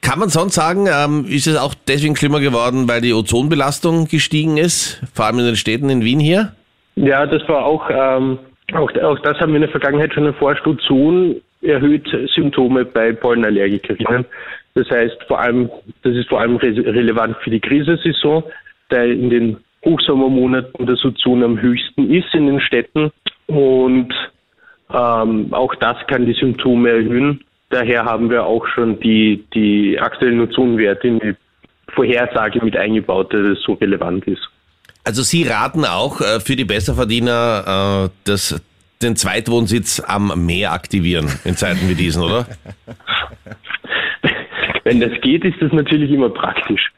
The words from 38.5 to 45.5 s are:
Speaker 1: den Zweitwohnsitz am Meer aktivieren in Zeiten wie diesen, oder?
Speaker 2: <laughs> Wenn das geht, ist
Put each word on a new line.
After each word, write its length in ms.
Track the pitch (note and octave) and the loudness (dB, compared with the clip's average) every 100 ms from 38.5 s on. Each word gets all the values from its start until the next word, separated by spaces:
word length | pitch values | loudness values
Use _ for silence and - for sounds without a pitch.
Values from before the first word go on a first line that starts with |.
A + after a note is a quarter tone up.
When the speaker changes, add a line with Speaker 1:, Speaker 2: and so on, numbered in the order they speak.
| D2 _ _ _ _ | -6 _ _ _ _
Speaker 1:
den 140 | A#2+ A2 | -2 -2
Zweitwohnsitz 840 | F#2+ G2+ A2+ A#2 A#2 A#2 G2 - - | -2 -2 0 0 2 0 -2 -6 -4
am 380 | G2 G2+ E2 | -2 0 0
Meer 280 | E2+ F2+ G2+ | -2 0 -2
aktivieren 560 | F2 - G2+ F2 E2+ D2+ C2+ | -4 -4 -2 0 0 -2 -4
in 120 | - F2+ | -6 -2
Zeiten 320 | F#2+ F2+ F#2 | -2 -2 -2
wie 60 | |
diesen, 280 | F2 F2 D#2+ | 0 -2 -2
oder? 240 | F2 A2 A#2+ F#2 - G#2 - | -2 -2 -4 -12 -20 -20 -20
Speaker 2:
<laughs> 2000 | A2 - - - A#2+ - G#2+ - - - - - - - - - - - - | -20 -8 -6 -8 -14 -20 -20 -12 -12 -8 -6 -6 -6 -6 -6 -10 -10 -6 -4
Wenn 160 | - A#2+ | 0 0
das 120 | A#2 A#2 | 0 -2
geht, 220 | C3 E3 | 0 0
ist 160 | F#3 | 0